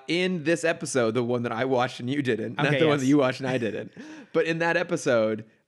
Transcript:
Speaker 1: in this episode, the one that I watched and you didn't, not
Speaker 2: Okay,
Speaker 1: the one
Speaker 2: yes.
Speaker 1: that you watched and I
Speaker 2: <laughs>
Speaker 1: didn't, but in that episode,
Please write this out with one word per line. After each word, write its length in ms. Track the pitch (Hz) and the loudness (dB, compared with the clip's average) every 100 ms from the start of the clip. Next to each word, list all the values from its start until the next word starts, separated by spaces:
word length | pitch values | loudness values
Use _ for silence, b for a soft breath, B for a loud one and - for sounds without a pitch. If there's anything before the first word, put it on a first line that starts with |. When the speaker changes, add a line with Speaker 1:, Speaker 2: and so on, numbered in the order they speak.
| - | -2
Speaker 1:
in 380 | 170 185 180 | -2 0 -2
this 180 | 143 170 | 0 0
episode, 520 | 165 165 151 135 113 | 0 -2 -2 0 2
the 100 | 117 | 2
one 180 | 120 123 | 0 0
that 80 | 120 | -2
I 140 | 113 | -2
watched 340 | 131 131 127 - | 0 0 0 -4
and 100 | 123 | -4
you 140 | 143 | -2
didn't, 340 | 127 107 110 127 | 0 -2 -2 0
not 100 | 143 | 2
Speaker 2:
Okay, 100 | 139 | 4
Speaker 1:
the 80 | 160 | 2
one 60 | |
Speaker 2:
yes. 60 | 143 | 2
Speaker 1:
that 60 | 131 | 4
you 100 | 147 | 4
watched 220 | 131 127 | 4 0
and 80 | 135 | -2
I 100 | 131 | -2
Speaker 2:
<laughs> 0 | |
Speaker 1:
didn't, 320 | 113 107 113 B 302 311 254 | -2 -6 -10 B -18 -20 -4
but 140 | 165 165 | -2 0
in 120 | 165 | 0
that 160 | 170 165 | 0 0
episode, 680 | 175 170 147 120 110 110 113 b | 0 -2 2 4 2 0 -8 b